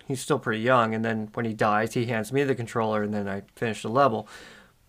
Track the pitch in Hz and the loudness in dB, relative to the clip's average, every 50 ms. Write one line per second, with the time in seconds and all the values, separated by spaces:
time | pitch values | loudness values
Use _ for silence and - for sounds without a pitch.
0 | - - 139 131 - - 156 131 - 131 110 110 110 123 131 123 113 110 110 110 | -8 -8 -8 -6 -2 -2 -2 0 0 -2 -2 0 2 4 4 4 4 4 2 0
1 | 113 113 113 110 107 107 - - 120 113 107 107 120 107 104 104 110 113 - 131 | 0 0 -2 -2 -4 -6 -4 -4 -4 -2 0 2 2 4 4 4 2 0 0 -2
2 | 117 117 123 110 107 107 127 139 143 131 135 113 117 113 - 120 113 110 107 107 | -2 0 -2 -2 -2 -2 0 0 2 2 0 -2 -2 -4 -2 -2 0 0 0 0
3 | 104 104 104 104 101 98 98 98 98 - _ - 120 117 107 - - 110 110 135 | 0 0 -2 -2 -2 -4 -4 -6 -8 -12 _ -6 -4 -4 -4 -4 -6 -2 2 4
4 | 139 135 113 107 107 - - - - - - - - _ _ _ _ | 4 4 2 0 -6 -8 -14 -20 -20 -20 -20 -20 -20 _ _ _ _